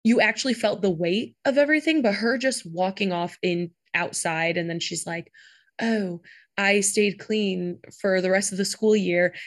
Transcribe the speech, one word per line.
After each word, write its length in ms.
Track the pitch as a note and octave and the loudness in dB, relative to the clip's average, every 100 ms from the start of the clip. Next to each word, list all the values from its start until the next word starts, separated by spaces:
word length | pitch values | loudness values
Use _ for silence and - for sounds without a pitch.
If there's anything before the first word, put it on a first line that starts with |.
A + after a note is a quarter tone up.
you 180 | A3+ B3 | 2 4
actually 320 | G#3+ A3 C4 | 4 2 -2
felt 280 | A#3 G#3+ G3 | 0 0 0
the 80 | G3 | -2
weight 440 | E3 E3+ G3+ B3 _ C#4 | 0 0 -2 -4 _ 0
of 120 | C4+ | 2
everything. 440 | D4 D#4 D#4 D#4 | 4 2 2 2
But 100 | A#3 G3+ | 2 0
her 220 | A3+ B3+ | 0 0
just 260 | C4 B3 E3+ | -2 -4 -8
walking 460 | E3 F#3 F#3+ G3 | -2 -2 0 -2
off 260 | F3 F3 - | -2 -4 -4
in 300 | F3+ F3 F3 _ _ - | -4 -2 -4 _ _ -6
outside, 600 | F3 - E3+ D#3+ E3 F3 | -4 -4 -4 -2 -2 -2
and 120 | E3+ | -4
then 100 | E3 | -4
she's 280 | - E3 E3+ | -6 -8 -8
like, 240 | E3+ - - - _ _ - | -10 -12 -20 -20 _ _ -6
"Oh, 400 | A3+ A3 F#3 E3+ - - _ - | -2 -2 -2 -8 -14 -20 _ -2
I 220 | G3 G3+ | 2 4
stayed 360 | G3 G#3+ G#3 G3+ | 2 2 0 0
clean 640 | - G#3+ G3+ F#3 F3 - - - | -4 -2 0 -2 -6 -8 -16 -6
for 220 | G3 F#3 | 0 2
the 80 | F#3 | 2
rest 220 | F#3+ G3+ | 2 0
of 80 | F#3+ | -2
the 60 | G3 | -4
school 300 | - A3 G#3+ | 0 2 4
year." 380 | F3+ F3 F3+ - | 2 2 2 0